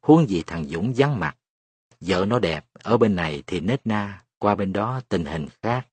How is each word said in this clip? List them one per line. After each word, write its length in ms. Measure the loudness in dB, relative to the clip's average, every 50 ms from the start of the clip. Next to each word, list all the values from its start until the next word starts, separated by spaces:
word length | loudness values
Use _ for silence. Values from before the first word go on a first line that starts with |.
Huống 280 | _ 8 8 8 8 4
gì 140 | 0 -2 -4
thằng 180 | -4 -8 -8 -8
Dũng 280 | -6 -6 -4 -4 -4 0
vắng 240 | 2 0 0 2 -2
mặt. 160 | -4 -6 -6 _ _ _ _ _ _ _ _ _ _ _ _ _
Vợ 240 | -4 -2 0 0 2 2
nó 100 | 2 2
đẹp, 280 | 2 0 -2 -2 -6 _ _
ở 240 | -16 -4 0 2 4
bên 180 | 4 4 4
này 260 | 0 0 -2 -4 -6 -8
thì 140 | -6 -6 -4
nết 200 | -2 -2 -4 -2 _
na, 360 | -4 -4 -4 -4 -6 -10 -14 _ _ _ _
qua 160 | 0 0 0
bên 180 | 2 0 -2 -2
đó 280 | -2 -2 -2 -4 -6 -6 _
tình 160 | -4 -4 -4
hình 220 | -4 -6 -8 -8 -10 -12 _ -4
khác. 240 | -2 -2 -2 -4 _